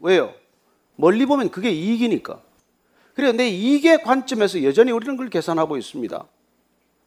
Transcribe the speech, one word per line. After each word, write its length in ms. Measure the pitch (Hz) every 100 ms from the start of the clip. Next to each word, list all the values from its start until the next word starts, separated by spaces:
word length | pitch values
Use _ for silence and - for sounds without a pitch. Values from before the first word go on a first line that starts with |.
왜요? 340 | 170 180 127 - _ _ _ _ _ -
멀리 280 | 165 220
보면 280 | 262 285 202
그게 180 | 180 233
이익이니까. 680 | 156 190 233 240 156 - - _ _ _ _ _ _ _
그래요. 200 | - 277
내 160 | 226 247
이익의 520 | 185 240 285 330 320
관점에서 640 | 220 262 - 226 202 180
여전히 260 | 135 139 254
우리는 240 | 233 240
그걸 160 | 262 254
계산하고 460 | 170 160 165 156 139
있습니다. 480 | - 127 110 - - _ _ _ _ _ _ _